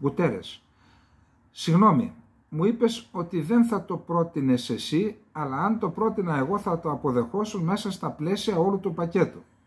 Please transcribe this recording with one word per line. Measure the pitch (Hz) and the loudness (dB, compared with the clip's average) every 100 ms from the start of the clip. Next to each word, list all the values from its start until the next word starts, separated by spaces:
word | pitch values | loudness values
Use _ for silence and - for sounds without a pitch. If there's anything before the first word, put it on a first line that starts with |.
Γκουτέρες. | 135 - 160 95 - - _ _ _ _ _ _ _ _ _ | -2 2 0 0 -10 -18 _ _ _ _ _ _ _ _ _
«Συγγνώμη, | - - 170 214 135 - - - _ - | -8 2 6 6 4 0 -6 -20 _ -10
μου | 151 | -2
είπες | 202 233 226 - - | 0 2 0 0 -8
ότι | 180 170 175 | -8 -4 -4
δεν | 151 233 | 2 4
θα | 233 196 | 4 0
το | - 165 | -4 -8
πρότεινες | - 170 165 151 135 123 - | -2 0 0 0 2 2 0
εσύ, | 113 - 156 214 - _ | -6 -2 0 0 -4 _
αλλά | 156 139 135 | -8 -6 -2
αν | 196 226 | 0 0
το | 196 | -2
πρότεινα | - 220 220 175 143 | 0 -2 0 0 0
εγώ | 135 196 | 0 -2
θα | 196 165 | -2 -2
το | 165 | -2
αποδεχόσουν | 131 143 123 117 196 214 196 | -2 0 0 0 -2 -4 -2
μέσα | 165 208 202 | 0 0 -2
στα | 185 156 | -6 -6
πλαίσια | - 160 208 220 170 | -4 -4 -2 0 2
όλου | 190 196 | 2 0
του | 196 | -2
πακέτου.» | 165 170 185 - - - _ | -4 0 2 0 -2 -20 _